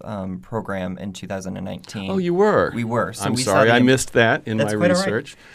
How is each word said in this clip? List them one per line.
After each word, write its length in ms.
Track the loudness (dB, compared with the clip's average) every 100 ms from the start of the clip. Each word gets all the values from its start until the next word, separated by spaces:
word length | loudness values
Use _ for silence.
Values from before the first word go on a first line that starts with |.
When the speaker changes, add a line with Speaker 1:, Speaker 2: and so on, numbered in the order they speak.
| -12
Speaker 1:
um, 340 | -10 -8 -10
program 580 | -8 -8 -6 -6 -6 -8
in 140 | -10
two 140 | -12 -10
thousand 300 | -8 -8 -10
and 80 | -10
nineteen. 460 | -12 -12 -10 -4
Speaker 2:
Oh, 80 | -2
you 160 | 0 2
were? 360 | 4 4 2 0
Speaker 1:
We 100 | -2
were. 280 | -2 -2
So 120 | -4 -2
Speaker 2:
I'm 100 | -2
Speaker 1:
we 80 |
saw 100 | 2
Speaker 2:
sorry, 160 | 4 6
Speaker 1:
the 60 | 6
Speaker 2:
I 40 |
Speaker 1:
im- 80 | 6
Speaker 2:
missed 260 | 4 2
that 300 | 2 4 2 0
in 120 | -2
Speaker 1:
That's 160 | 0 2
Speaker 2:
my 40 |
Speaker 1:
quite 120 | 2
all 60 | 2
right. 80 | 0
Speaker 2:
research. 300 | -2 -6 -14 -20